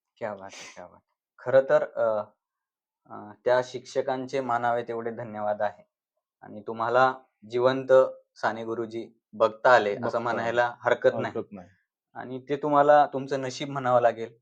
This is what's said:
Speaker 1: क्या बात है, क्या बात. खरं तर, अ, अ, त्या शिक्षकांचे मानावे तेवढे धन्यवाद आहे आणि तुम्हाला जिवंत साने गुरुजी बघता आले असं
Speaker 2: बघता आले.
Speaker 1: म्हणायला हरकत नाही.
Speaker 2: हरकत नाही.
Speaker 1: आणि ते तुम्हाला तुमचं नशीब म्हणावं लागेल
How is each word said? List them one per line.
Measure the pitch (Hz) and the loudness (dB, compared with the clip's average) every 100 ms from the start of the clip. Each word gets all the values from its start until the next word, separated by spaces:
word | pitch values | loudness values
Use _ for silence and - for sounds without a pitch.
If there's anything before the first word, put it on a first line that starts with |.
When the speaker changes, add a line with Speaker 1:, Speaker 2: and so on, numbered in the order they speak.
| _ _ | _ _
Speaker 1:
क्या | 110 | -10
बात | 101 98 | -10 -14
है, | - - | -16 -18
क्या | 95 90 | -18 -20
बात. | 87 _ _ _ _ | -20 _ _ _ _
खरं | 127 131 | 2 4
तर, | 135 151 | 6 4
अ, | - 117 113 107 - _ _ _ _ _ _ _ - | 2 -2 0 0 -4 _ _ _ _ _ _ _ -20
अ, | 107 104 101 | -18 -18 -6
त्या | 123 127 | 0 0
शिक्षकांचे | 123 123 - 135 131 131 127 139 | 0 -8 -6 -4 -4 -4 -4 -6
मानावे | 127 120 120 120 | -2 -2 0 -2
तेवढे | 117 117 117 | -4 -6 -8
धन्यवाद | 113 113 107 104 104 | -10 -10 -6 -4 -2
आहे | 104 - _ _ _ _ _ _ | -4 -6 _ _ _ _ _ _
आणि | 101 107 104 | -20 -14 -10
तुम्हाला | 113 113 123 131 131 _ _ 104 | -4 0 4 2 0 _ _ -6
जिवंत | 120 127 135 135 131 131 - _ | 0 2 2 4 6 6 -2 _
साने | _ 117 113 | _ -4 -4
गुरुजी | 113 117 113 113 107 _ _ | -6 -6 -6 -10 -12 _ _
बघता | 107 110 - 127 | 0 0 2 4
आले | 123 104 | 6 4
असं | 101 | -2
Speaker 2:
बघता | 120 117 | -2 -2
आले. | |
Speaker 1:
म्हणायला | 117 117 117 120 120 - | -2 -4 -2 0 -2 -2
हरकत | 120 117 131 117 | -2 2 2 0
नाही. | 110 | -4
Speaker 2:
हरकत | 113 - | -8 -10
नाही. | 98 87 _ _ _ _ | -14 -18 _ _ _ _
Speaker 1:
आणि | 120 117 127 131 | -16 -12 -12 -6
ते | 139 | -6
तुम्हाला | 151 143 143 147 139 | 2 4 6 6 4
तुमचं | 135 135 135 | -2 -6 -6
नशीब | 131 127 143 | -6 -8 -8
म्हणावं | 139 127 123 | -4 2 4
लागेल | 120 113 110 - | 4 0 -8 -14